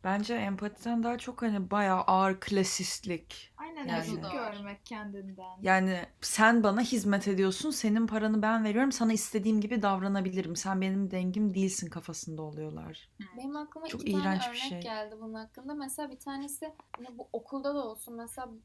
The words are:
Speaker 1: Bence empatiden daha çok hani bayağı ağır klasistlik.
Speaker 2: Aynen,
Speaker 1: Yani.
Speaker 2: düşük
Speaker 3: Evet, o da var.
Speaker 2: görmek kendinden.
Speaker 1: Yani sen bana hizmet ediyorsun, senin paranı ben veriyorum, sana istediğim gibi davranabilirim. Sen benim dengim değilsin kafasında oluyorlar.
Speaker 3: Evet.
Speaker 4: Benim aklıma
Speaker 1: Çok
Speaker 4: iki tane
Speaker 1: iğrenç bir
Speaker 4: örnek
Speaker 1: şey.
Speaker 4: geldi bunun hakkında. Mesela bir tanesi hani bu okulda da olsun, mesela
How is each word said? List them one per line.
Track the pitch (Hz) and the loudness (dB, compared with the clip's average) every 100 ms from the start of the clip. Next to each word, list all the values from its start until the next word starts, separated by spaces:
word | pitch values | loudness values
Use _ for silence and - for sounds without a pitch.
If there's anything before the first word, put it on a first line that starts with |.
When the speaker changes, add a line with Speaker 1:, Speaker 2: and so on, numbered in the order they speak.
Speaker 1:
Bence | 185 202 208 | 0 0 0
empatiden | 233 202 190 208 208 233 233 | 0 -2 -2 -6 -6 -2 0
daha | 233 240 | 0 -2
çok | 247 247 | -6 -2
hani | 226 208 180 | 0 0 0
bayağı | 202 196 185 | 2 4 4
ağır | 190 190 190 190 | 6 6 6 2
klasistlik. | - 196 185 - 185 - 190 165 - - - - | 0 2 2 0 -4 -6 -6 -6 -8 -18 -18 -16
Speaker 2:
Aynen, | 311 320 262 | -14 -10 -4
Speaker 1:
Yani. | - | -2
Speaker 2:
düşük | - | -2
Speaker 3:
Evet, | - | -4
o | 185 | -4
da | |
var. | 254 220 | -4 -4
Speaker 2:
görmek | 202 202 202 - | -6 -10 -12 -10
kendinden. | 220 208 196 196 185 185 185 | -10 -8 -10 -10 -12 -14 -4
Speaker 1:
Yani | 190 190 190 185 170 - | 4 4 4 0 -4 -8
sen | - - 220 233 | -4 6 8 8
bana | 208 202 | 6 4
hizmet | 240 240 196 202 202 | 2 2 4 2 2
ediyorsun, | 190 190 190 311 | 4 4 2 -2
senin | - 214 220 226 | 0 2 4 2
paranı | 214 214 214 | 2 2 2
ben | 214 226 | 4 2
veriyorum, | 214 214 269 | 4 4 4
sana | - 226 | 4 2
istediğim | 220 - 214 208 214 | 2 2 0 4 2
gibi | 208 240 | 2 2
davranabilirim. | 202 190 196 196 185 185 160 170 | 2 2 2 0 0 0 -2 -4
Sen | 190 190 | -2 0
benim | 190 190 190 | 2 0 0
dengim | 185 185 190 208 | 0 0 2 2
değilsin | 185 190 185 170 | 4 2 0 -6
kafasında | 170 165 156 - 156 | -8 -10 -10 -8 -8
oluyorlar. | 156 151 156 156 160 156 - - | -8 -8 -8 -8 -12 -14 -18 -18
Speaker 3:
Evet. | 196 240 | -16 -12
Speaker 4:
Benim | 269 294 | -10 -8
aklıma | 302 311 320 | -10 -10 -10
Speaker 1:
Çok | - | -6
Speaker 4:
iki | - | 0
tane | 190 | 0
Speaker 1:
iğrenç | 190 190 | 2 0
bir | 240 | -2
Speaker 4:
örnek | 240 | -4
Speaker 1:
şey. | 262 175 | -6 -6
Speaker 4:
geldi | 233 220 214 220 | -6 -6 -8 -10
bunun | 220 | -12
hakkında. | 220 220 - 262 | -10 -12 -14 -10
Mesela | 294 269 285 285 | -8 -8 -8 -8
bir | 269 | -10
tanesi | - 277 285 285 311 311 - - | -10 -8 -8 -8 -8 -12 -18 -16
hani | 247 240 | -14 -14
bu | - | -10
okulda | 233 226 277 277 | -10 -8 -6 -4
da | 285 | -4
olsun, | 233 220 - 233 | -4 -8 -12 -12
mesela | 233 262 254 226 | -12 -12 -12 -14